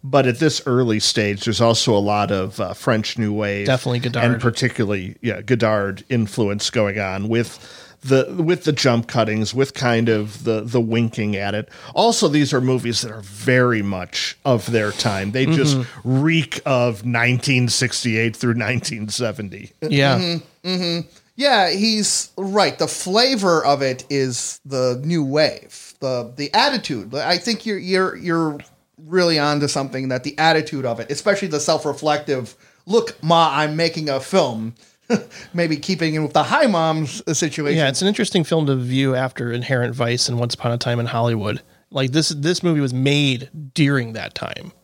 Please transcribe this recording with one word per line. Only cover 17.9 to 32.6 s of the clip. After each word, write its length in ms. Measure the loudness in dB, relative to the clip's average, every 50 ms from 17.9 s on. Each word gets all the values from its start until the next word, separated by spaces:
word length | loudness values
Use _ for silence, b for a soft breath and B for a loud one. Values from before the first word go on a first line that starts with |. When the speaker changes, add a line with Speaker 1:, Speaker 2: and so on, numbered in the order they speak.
| -2 -2 -2 -2 0 0 0 -2 -2
Speaker 1:
through 160 | 0 0 0 0
nineteen 560 | 0 0 -2 -2 -2 -4 -4 -8 -8 -8 -8
seventy. 600 | -4 -4 -4 -4 -4 -6 -10 -10 -10 -14 -16 -18 _ _
Speaker 2:
Yeah. 360 | -4 0 2 2 4 4 4 2
Speaker 3:
Mm-hmm, 500 | 0 -2 -4 -6 -8 -12 _ _ -8 -6
mm-hmm. 380 | -4 -4 -2 -2 -4 -4 -6 b b b b b b
Yeah, 340 | -2 2 2 4 4 4 2
he's 600 | 2 2 0 0 2 0 0 0 -2 -2 -4 -6 _
right. 400 | -8 -6 0 2 2 2 2 2
The 100 | -2 -4
flavor 760 | -4 -4 -6 -6 0 2 2 2 2 2 2 2 2 2 4 4
of 160 | 2 2 2
it 240 | 2 -2 -2 -4 -6 -4
is 500 | -2 0 0 0 -2 -6 -8 -8 -10 -12 _
the 360 | -6 -2 0 0 0 0 -2 -2
new 180 | -2 0 0 0
wave, 680 | 0 2 2 2 2 0 -6 -16 -20 -20 -20 -20 -20 -16 _
the, 320 | -6 -4 -4 -4 -6 -8 -8
the 180 | -8 -8 0 2
attitude. 640 | 4 4 4 2 -2 -4 -4 -6 -6 -6 -6 -6
I 220 | -4 -2 0 -2
think 280 | 0 0 -4 -4 -4 -4
you're, 120 | -6 -6
you're, 380 | -4 -4 -2 0 0 0 0 -4
you're 400 | -6 -4 -2 0 0 0 0 -2 -6 -12 _ _ _ _ _ _
really 420 | -20 -12 -2 2 2 4 4 4 2
onto 300 | 2 2 2 2 0 0
something, 400 | 0 -2 -4 -4 -6 -6 -4 -4
that 160 | -4 -4 -4
the 120 | -6 -2
attitude 460 | 2 4 4 4 4 0 -2 -6 -4 -4
of 140 | -4 -4 -4
it, 100 | -6 -6
especially 380 | -8 -2 0 0 0 0 0 -2
the 120 | -2 -2
self-reflective, 960 | 0 0 0 0 0 -4 -6 -2 0 0 0 0 0 -2 -4 -4 -4 -8 -14 b